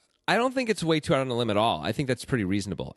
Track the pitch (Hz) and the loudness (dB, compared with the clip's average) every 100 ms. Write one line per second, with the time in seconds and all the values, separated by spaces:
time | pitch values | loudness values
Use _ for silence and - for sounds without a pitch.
0 | _ _ - 190 254 254 233 202 160 160 | _ _ -2 0 0 0 0 0 2 0
1 | - 143 131 120 117 104 113 82 78 110 | 2 0 2 0 2 2 2 0 -2 -2
2 | 135 120 - 123 92 101 98 87 67 | -2 -2 -2 0 0 0 -2 -6 -8